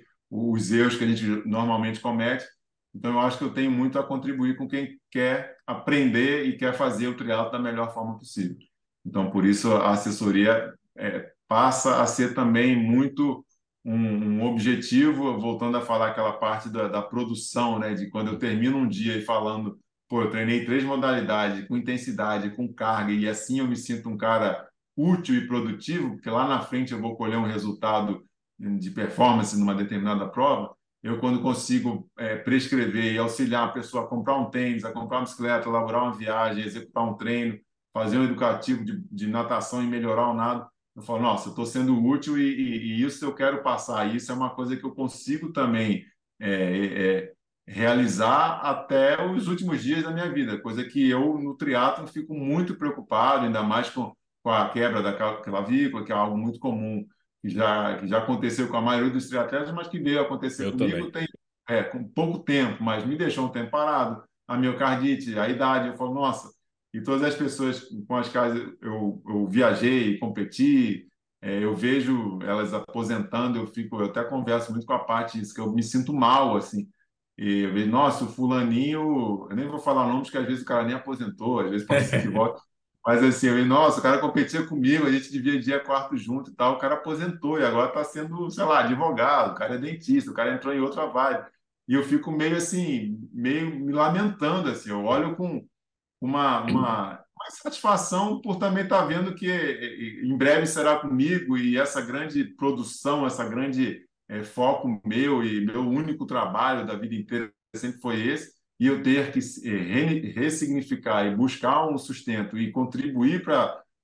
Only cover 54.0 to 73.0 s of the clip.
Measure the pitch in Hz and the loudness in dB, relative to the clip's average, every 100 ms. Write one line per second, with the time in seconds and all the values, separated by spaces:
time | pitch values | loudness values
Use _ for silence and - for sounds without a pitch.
54 | 113 - _ _ 117 110 101 123 120 110 | -8 -10 _ _ 0 2 2 2 0 2
55 | 101 98 107 107 - 98 101 131 139 113 | -2 -2 -4 -4 -6 -4 0 2 2 -2
56 | 104 107 104 104 113 117 131 110 110 104 | -2 0 0 0 -4 -4 -4 -4 -4 -6
57 | 104 _ _ _ 104 95 107 107 104 95 | -8 _ _ _ -6 0 2 2 0 -4
58 | 98 110 110 120 117 120 123 117 117 120 | 0 0 0 -2 -2 -2 -2 0 2 2
59 | 127 127 - 127 117 139 147 170 165 170 | 2 0 -2 -2 -2 -4 -4 -6 -8 -4
60 | 143 143 139 127 127 - 98 - 98 85 | 0 2 0 -2 -6 -4 -4 0 0 0
61 | - 165 160 - _ _ - 117 - 127 | -6 -6 -8 -10 _ _ -2 -2 0 -6
62 | - - 165 170 - 139 123 104 113 107 | -6 -2 -2 -2 0 2 2 0 -2 0
63 | 120 156 160 135 127 123 117 147 151 143 | -2 -2 -2 -2 -4 -4 -4 0 0 0
64 | 120 110 - _ - 123 127 127 135 127 | 0 -4 -12 _ -6 0 0 2 0 2
65 | 139 135 120 107 107 127 131 127 120 - | 2 0 -2 -2 -2 0 2 2 0 -4
66 | 127 135 135 - - - _ _ _ 113 | -6 -2 -2 -2 -10 -20 _ _ _ -8
67 | 110 135 147 143 139 120 131 - - 107 | -2 0 0 0 -4 -2 -2 -2 -8 -14
68 | 104 123 117 127 117 117 101 - 110 107 | -4 -2 0 0 0 0 -6 -10 -8 -4
69 | 104 95 - 104 98 110 117 101 120 131 | -4 -4 -4 -2 2 4 4 4 2 4
70 | 107 101 113 104 95 - 139 139 113 95 | 2 0 -2 -4 -6 2 4 6 4 0
71 | - _ _ _ 98 101 104 104 120 135 | -8 _ _ _ -6 -2 0 0 2 2
72 | 123 123 107 92 95 104 101 101 - 117 | 2 0 0 -4 -2 -2 -2 -4 -6 -6